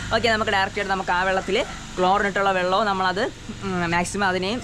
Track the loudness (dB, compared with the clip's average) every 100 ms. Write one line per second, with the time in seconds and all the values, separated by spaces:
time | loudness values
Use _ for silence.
0 | -2 0 2 2 2 0 0 -2 -2 -2
1 | 0 0 2 0 0 -2 -2 -8 -8 0
2 | 2 4 2 2 2 2 2 2 2 2
3 | 0 0 -2 -4 -12 -8 -4 -2 0 0
4 | 0 0 0 0 -2 -4